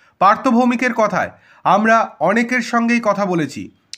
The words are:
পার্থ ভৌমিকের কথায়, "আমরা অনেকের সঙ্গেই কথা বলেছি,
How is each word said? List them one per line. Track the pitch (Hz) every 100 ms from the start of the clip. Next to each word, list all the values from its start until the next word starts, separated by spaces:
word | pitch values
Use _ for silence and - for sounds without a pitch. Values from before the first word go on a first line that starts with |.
| _ _
পার্থ | 185 - 269
ভৌমিকের | 233 247 240 254
কথায়, | 233 214 175 92 - _ -
"আমরা | 151 196 220 226 202 -
অনেকের | 165 220 233 240
সঙ্গেই | 233 233 233 240
কথা | 220 190 202
বলেছি, | 175 139 110 90 - _